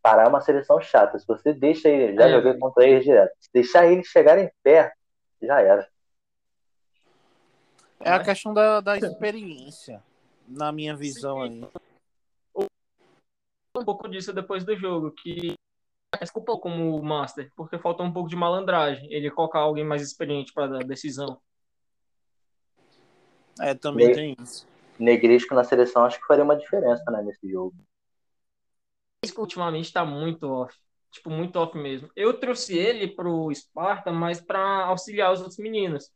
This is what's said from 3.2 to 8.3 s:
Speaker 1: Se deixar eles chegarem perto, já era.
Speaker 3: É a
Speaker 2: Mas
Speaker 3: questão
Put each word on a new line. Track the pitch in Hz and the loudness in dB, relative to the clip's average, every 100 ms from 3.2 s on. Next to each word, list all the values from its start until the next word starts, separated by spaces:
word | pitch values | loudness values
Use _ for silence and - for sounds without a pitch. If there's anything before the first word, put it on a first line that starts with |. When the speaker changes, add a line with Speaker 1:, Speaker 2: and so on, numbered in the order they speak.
| 95 - | 6 4
Speaker 1:
Se | _ | _
deixar | - - 180 175 | 0 4 6 6
eles | 180 180 | 6 4
chegarem | - 147 170 185 _ | 6 8 6 4 _
perto, | - 156 - - _ _ _ _ | 6 6 6 -2 _ _ _ _
já | 113 139 | 0 2
era. | 98 101 95 _ _ _ _ _ _ _ _ _ _ _ _ _ _ _ _ _ _ _ _ _ | 6 4 2 _ _ _ _ _ _ _ _ _ _ _ _ _ _ _ _ _ _ _ _ _
Speaker 3:
É | - | -2
a | 180 | 0
Speaker 2:
Mas | |
Speaker 3:
questão | 185 | 0